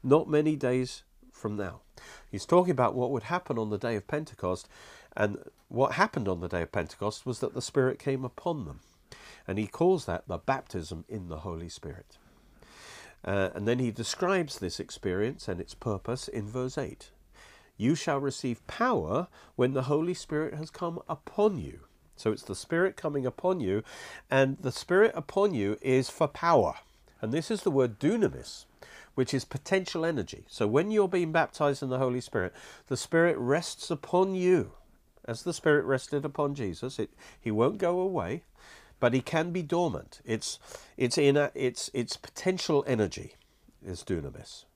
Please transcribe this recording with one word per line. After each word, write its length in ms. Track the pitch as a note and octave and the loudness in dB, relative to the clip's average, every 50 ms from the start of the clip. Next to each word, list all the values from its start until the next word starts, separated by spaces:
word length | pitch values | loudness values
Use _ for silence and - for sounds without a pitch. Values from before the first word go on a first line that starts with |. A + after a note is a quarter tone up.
not 260 | - C3 C3+ D#3+ F3+ - | 6 8 6 6 6 4
many 260 | D3+ D3+ D#3 D#3 D#3 | 2 4 4 4 2
days 480 | C#3 - B2 B2+ B2+ B2+ B2+ - - _ _ _ _ - - | 2 0 2 2 2 0 -2 -6 -14 _ _ _ _ -20 -20
from 240 | _ - - G#2+ G#2 | _ -8 -6 -4 -4
now." 240 | G2+ G2 F2+ - - _ _ _ - - - - - - - | -4 -4 -6 -8 -12 _ _ _ -20 -20 -20 -20 -20 -16 -10
He's 160 | - G2 - | -10 -8 0
talking 260 | - E3+ F3+ F#3 F3+ | 6 6 6 6 6
about 220 | D#3 C3 B2 A2+ - | 2 2 2 2 2
what 160 | B2 B2 B2 | 0 -2 0
would 140 | C#3 A#2+ - | -2 -2 -2
happen 340 | - E3+ F3+ - - C#3+ A2+ | -2 -4 -4 -4 -4 -4 -2
on 120 | A2 G#2+ | -2 -2
the 80 | G#2 G2+ | -2 -2
day 180 | - A#2+ A#2 | -2 -2 -4
of 100 | G#2 G2 | -4 -4
Pentecost, 640 | - - D3+ D#3 - - - - F2+ F#2 F2+ - - - - - - - - - - - | -4 -4 -4 -4 -8 -12 -4 -2 -2 -2 -2 -6 -16 -20 -20 -20 -20 -20 -20 -20 -14 -2
and 220 | - G#2 G#2 G2+ - - - _ _ _ _ | -2 0 0 0 -6 -10 -14 _ _ _ _
what 240 | - A2+ C3+ - | 0 0 2 2
happened 360 | - E3 G3 A3 - - A2 G2 | 4 2 0 2 2 -4 -2 -2
on 120 | F#2 E2+ | -2 -2
the 80 | F2 F2 | -4 -2
day 140 | - F2 | -2 -2
of 100 | E2+ - | -2 -2
Pentecost 540 | - G#2+ E2 - - - G2 G#2 - - - | -2 -4 -4 -4 -6 -6 -4 -4 -4 -6 -8
was 140 | B2+ B2 - | -8 -6 -4
that 140 | - B2 - | -4 -4 -4
the 80 | B2 | -6
Spirit 360 | - - - C#3+ C3 C3 - - | -8 -2 0 2 2 2 0 -2
came 260 | - C#3+ C3+ B2+ C3 | -4 -4 -4 -4 -4
upon 400 | B2 - - - F3 E3+ D3+ G#2 | -8 -10 -6 -6 -4 -4 -4 -6
them. 160 | D2 C2+ - _ _ _ _ _ _ - - - - - - _ | -10 -10 -14 _ _ _ _ _ _ -20 -20 -20 -20 -20 -16 _
And 120 | - F#2+ G#2 | -4 -2 -2
he 80 | G#2+ | -2
calls 380 | - - - E3 F3+ F#3+ E3 - | -4 0 2 4 4 4 2 0
that 240 | - E2+ E2+ - - | -4 -6 -6 -4 -6
the 100 | F2+ E2 | -8 -4
baptism 680 | - - C3+ C3+ - - - F2+ D#2+ D#2 E2+ E2 E2 - | -2 -2 -2 -2 -2 -8 -8 -8 -6 -6 -10 -12 -10 -10
in 200 | - G#2+ F2+ E2+ | -10 -10 -8 -8
the 100 | D#2+ D2+ | -10 -8
Holy 300 | D#2+ G2 E2+ D#2+ E2+ E2+ | -8 -8 -8 -8 -8 -10
Spirit. 500 | - - - D#2 - F2+ - _ - _ _ - _ _ _ - _ - - - - - - - - - - - - _ - | -12 -12 -14 -14 -14 -14 -18 _ -20 _ _ -20 _ _ _ -20 _ -20 -20 -20 -20 -20 -20 -20 -20 -20 -20 -20 -20 _ -4
Uh, 260 | F#2 G2 G2 F#2+ F#2 - | 0 2 2 2 0 0
and 120 | - G#2 | -2 0
then 140 | A2 A#2+ B2 | 0 2 2
he 100 | B2+ A#2 | 0 -2
describes 680 | G#2 A#2+ A2+ - - - F#3 F3+ G3 F#3 E3+ C#3+ - - | -2 -4 -6 -6 -4 -2 0 2 2 0 0 -2 -6 -6
this 200 | F#2+ F2 - - | -6 -6 -6 -6
experience 680 | - - - - - G2+ F2+ F#2+ G#2 A#2+ D3+ - - - | -10 -10 -12 -6 -2 -2 0 2 0 0 -2 -6 -6 -6
and 120 | F#2+ F2 | -6 -6
its 140 | - - - | -6 -10 -14
purpose 540 | - - A#2+ G#2 F#2+ - - A#2+ C3 - - | -6 -4 -4 -4 -2 -4 -6 -6 -6 -6 -8
in 180 | - A2+ G2+ | -6 -6 -6
verse 320 | G#2 A2+ C3 B2+ B2+ - - | -6 -6 -4 -6 -4 -4 -6
eight. 320 | C3 - - _ - - _ _ _ _ _ - - - - - - _ _ | -8 -8 -10 _ -20 -20 _ _ _ _ _ -20 -20 -20 -20 -20 -20 _ _
"You 180 | - G#2+ B2 E3 | 0 2 4 4
shall 240 | D3 - - D3 C#3 | 4 2 0 0 0
receive 480 | C#3 C#3 B2+ - - C3 A#2 - _ | 0 -2 -4 -2 -4 -4 -4 -4 _
power 600 | - - - A#3 C4 A#3+ C3+ D#2+ D#2 G2 C#3 F3+ - - - - - _ | -14 -4 0 2 2 2 2 0 0 0 -2 -2 -4 -10 -20 -20 -14 _
when 160 | - B2+ B2+ | 2 2 2
the 100 | C3+ C#3 | 2 0
Holy 320 | B2+ B2+ D3 D3+ E3 F3 F3+ | 0 2 2 2 2 0 -2
Spirit 400 | - - - D#3 D3+ D#3 - - | -4 -6 -4 -2 -2 -2 -4 -6
has 160 | D3+ D#3 D#3 | -8 -10 -12
come 300 | - - F3+ E3+ E3 E3+ - - | -8 -6 -6 -6 -6 -6 -6 -8
upon 500 | D#3+ - _ - - - G#3 A3 G3 C#3 | -8 -8 _ -6 2 4 4 4 4 2
you." 220 | E2 C2+ - - - _ _ _ _ _ _ | -6 -6 -10 -14 -18 _ _ _ _ _ _
So 160 | - - A2 | -2 0 0
it's 100 | G#2+ - | 0 0
the 120 | - - F#2+ | -4 -8 -8
Spirit 420 | - - - E3 E3 F3+ F#3+ - | -8 -4 -2 2 2 2 2 0
coming 300 | - - D#3 D3 C#3+ B2+ | -2 -6 -2 -2 0 -2
upon 340 | B2+ - - - F3+ F#3+ F3+ | -2 -4 -2 0 0 0 2
you, 240 | B2 F#2 G2 G#2 - - - - - - - - - _ | 2 2 0 0 0 -4 -14 -16 -16 -16 -16 -18 -4 _
and 260 | C3 C3+ C3+ C3+ C3+ - | 4 6 6 6 2 -2
the 140 | - C3 | -4 -4
Spirit 400 | - - - - F3+ F#3+ G#3+ A3+ - | -4 -4 -2 2 6 6 6 6 4
upon 400 | - - - - G3 G3+ G#3 F3 | -2 -8 -4 0 2 2 2 2
you 240 | A#2 G2+ G2+ G#2+ - | 2 2 0 0 0
is 300 | - C3+ C3 C3 B2+ - | 2 4 4 4 4 0
for 160 | - - E3 | 0 0 0
power. 480 | C#3+ - - - E3+ E3+ C3+ G2+ D#2 - - - _ _ _ _ _ _ _ | 0 0 0 4 6 6 6 6 4 0 -6 -16 _ _ _ _ _ _ _
And 120 | - A2 | -6 -2
this 180 | A#2+ D#3+ D#3 - | -2 -2 -2 -2
is 120 | A3+ G3 | -4 0
the 80 | - G3+ | 0 2
word 280 | C#3+ C3+ B2+ A#2+ G#2+ - | 4 4 2 2 0 0
dunamis, 640 | - D3+ A3 A#3 G#3 - C#2 B1 - - - - - _ _ _ - - - - - - _ | 0 2 2 4 2 0 0 -4 -12 -14 -16 -16 -18 _ _ _ -20 -20 -20 -20 -20 -8 _
which 200 | - C3 - - | -2 0 0 0
is 100 | C3 - | -4 -4
potential 600 | _ - C3+ - - G3 F#3+ F#3 - - E3+ D#3+ | _ -10 -10 -2 0 0 0 0 -2 -4 -2 -2
energy. 400 | E3 E3 B2+ F#2 - - - - _ | 0 0 -2 -4 -6 -10 -16 -16 _
So 180 | - - A2+ | -2 0 0
when 240 | G#2 A2+ C#3+ F3 G#3 | 4 4 2 2 4
you're 180 | A3 G#3+ G3+ F3+ | 4 2 2 4
being 240 | F#3 F#3 F3 D#3+ | 2 0 0 2
baptized 500 | D#3 E3+ D3+ - - - D3+ C#3+ C#3 - | 2 2 2 0 0 0 2 2 2 0
in 80 | D3 C3 | -2 -2
the 80 | B2+ B2+ | 0 0
Holy 220 | C3+ B2+ B2 B2+ | 2 0 0 -2
Spirit, 320 | B2 - - A2+ F2+ F2+ - - - - - - _ | -6 -2 -2 -2 -2 -2 -4 -10 -20 -20 -20 -20 _
the 100 | _ C3+ | _ -6
Spirit 400 | - - - - E3 E3+ F3 D#3+ - | -6 -4 0 4 4 4 4 4 2
rests 520 | A#2+ B2 C#3 E3 E3+ - - - - - | 2 2 2 2 0 -4 -10 -12 -6 -6
upon 440 | E3+ C#3 - - - F3+ F#3+ G3 F#3+ | -6 -6 -4 0 2 4 4 4 2
you, 380 | F#3 F3+ F3+ F#3 D#3+ - - - - - _ _ _ _ _ _ - _ | 2 4 4 4 4 4 -2 -8 -20 -20 _ _ _ _ _ _ -18 _
as 180 | - A2+ A#2 | -8 -8 -6
the 100 | - F3+ | -6 -6
Spirit 320 | D#3+ - - D#3+ D3 D3 E2 | -6 0 4 4 4 4 4
rested 400 | G2+ C3+ B2+ - - - D3 C#3+ | 2 0 0 0 -2 -4 -4 -4
upon 300 | D3+ C#3 - D3 C#3+ C#3+ | -4 -2 -2 -2 -2 0
Jesus. 440 | C#3+ A#2+ G2 E2 - - C3 - - | -2 -4 -4 -4 -4 -8 -8 -4 -4
It, 120 | G#2+ - _ _ - - - - | -6 -6 _ _ -20 -20 -20 -8
he 120 | _ A#2 | _ -2
won't 260 | G#2+ G#2+ A#2 C#3+ G#3+ G#3 | 2 4 4 4 2 2
go 220 | F#3 E3+ F3 F3+ | 0 2 2 2
away, 420 | F#3 G3 F#3 D3+ F2+ F2 A#2+ E3 - _ _ - - - - - - - - _ | 0 0 0 -2 -2 -2 -4 -6 -8 _ _ -20 -20 -20 -20 -20 -20 -20 -4 _
but 160 | - A#2+ A#2 | 2 4 4
he 60 | C3 | 2
can 320 | B2 - - D#3+ D#3+ F3 | 0 2 0 0 0 0
be 100 | E3 F#3 | -2 -4
dormant. 580 | E3 C#3+ E3+ E3+ F3 D#3+ G#2 - - - - - - | -2 0 0 2 2 0 0 -4 -8 -12 -20 -20 -4
It's, 340 | C3 A2+ A2 - - - - - - - - - - - | -4 -4 -4 -2 -8 -10 -10 -14 -18 -18 -18 -18 -18 -4
it's 220 | - C3 A#2+ - - | -2 0 0 2 4
in 180 | C#3+ C#3 C#3 | 6 6 6
a, 160 | D3 D3 - - | 6 2 2 0
it's, 340 | - C3 B2 A#2+ - - - - | -2 -2 -2 -2 -4 -10 -6 -4
it's 220 | C#3 A#2+ - - | -4 -4 -4 -6
potential 640 | - - - _ - - F#3 F#3 F3+ - - D#3+ C#3+ - | -12 -14 -16 _ -4 -2 -2 0 0 0 2 2 2 2
energy 500 | - C3 A2 G#2 F2+ - - F2+ - - _ _ _ _ _ _ - _ _ - | 2 2 2 2 0 -2 -8 -12 -14 -16 _ _ _ _ _ _ -20 _ _ -10
is 160 | F#2+ F2+ E2 | -10 -10 -10
dunamis. 600 | - - G2 E2 C#2+ C#2 C2 C#2 - - - - - _ _ | -4 -4 -2 -2 -2 -6 -10 -12 -16 -16 -18 -20 -20 _ _